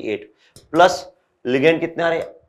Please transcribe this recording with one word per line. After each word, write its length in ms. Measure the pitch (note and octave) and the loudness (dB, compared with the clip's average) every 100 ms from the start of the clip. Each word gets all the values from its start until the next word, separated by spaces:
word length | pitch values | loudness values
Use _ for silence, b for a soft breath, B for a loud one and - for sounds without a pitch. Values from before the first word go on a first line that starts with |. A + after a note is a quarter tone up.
| - | -6
एट, 180 | G#2 - _ b b b | -8 -10 _ b b b
प्लस 340 | D#3 F#3 - - - _ _ | 2 4 2 -12 -20 _ _
लिगेंड 360 | B2 C3 D3+ E3 | -4 0 2 2
कितने 240 | B2 C#3 | -2 -4
आ 40 | E3+ | -4
रहे, 140 | E3 - - | -4 -6 -14